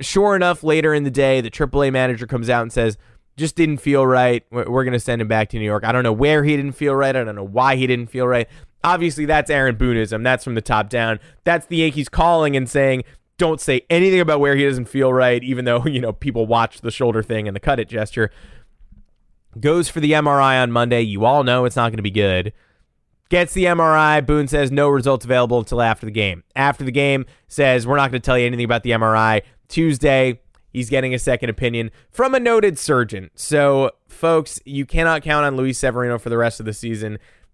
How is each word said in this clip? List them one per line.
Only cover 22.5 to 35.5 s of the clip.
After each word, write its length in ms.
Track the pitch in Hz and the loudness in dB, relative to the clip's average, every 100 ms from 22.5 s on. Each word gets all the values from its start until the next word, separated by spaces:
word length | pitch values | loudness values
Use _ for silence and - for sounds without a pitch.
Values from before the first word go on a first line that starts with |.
| - _ _ _ _ _ _ - | -10 _ _ _ _ _ _ -2
Gets 200 | 175 175 | 0 0
the 120 | 185 180 | 0 0
M 140 | 170 | 2
R 180 | 160 156 | 4 4
I. 240 | 151 151 | 4 2
Boone 260 | 135 151 139 | 2 0 0
says, 240 | 147 135 | 0 0
"No 160 | 139 143 | 2 2
results 360 | 139 131 127 117 | 2 2 0 0
available 320 | 127 120 120 | 0 2 0
until 240 | 107 120 | -2 0
after 240 | 113 110 107 | 0 -2 -4
the 60 | |
game." 320 | 107 101 87 _ 131 | -2 -2 -4 _ -2
After 280 | 139 139 | -2 0
the 80 | 131 | -4
game, 340 | 135 143 135 123 _ _ | 0 0 0 -4 _ _
says, 400 | - 135 131 117 | 0 2 2 0
"We're 80 | 143 | 0
not 160 | 135 | 0
gonna 80 | 127 | -2
tell 180 | 135 127 | 0 0
you 80 | 120 | 0
anything 180 | 120 | -2
about 200 | 117 117 | -2 -2
the 100 | 120 | 0
M 80 | 113 | 0
R 140 | 110 110 | 2 2
I." 260 | 110 110 - _ _ | 2 0 -2 _ _
Tuesday, 720 | 165 165 135 120 135 131 117 _ _ _ | 0 0 2 2 2 2 -2 _ _ _
he's 160 | 123 113 | -10 -4
getting 280 | 135 131 127 | -2 -2 -4
a 20 | |
second 320 | 135 123 120 | -2 -2 -4
opinion 400 | 107 123 117 113 - _ | -4 -4 -4 -8 -12 _
from 240 | - 262 262 | -2 0 2
a 40 | |
noted 380 | 240 226 208 147 | 2 2 2 -2
surgeon. 540 | - 131 113 101 95 | -2 0 0 -6 -14
So, 560 | - - 147 143 139 131 - _ | -14 -2 2 4 2 0 -4 _
folks, 520 | - 165 160 151 - - | -4 0 0 -2 -12 -10
you 200 | 139 135 | -8 -2
cannot 380 | 160 165 160 | 0 0 0
count 240 | 151 147 | -2 0
on 100 | 143 | 0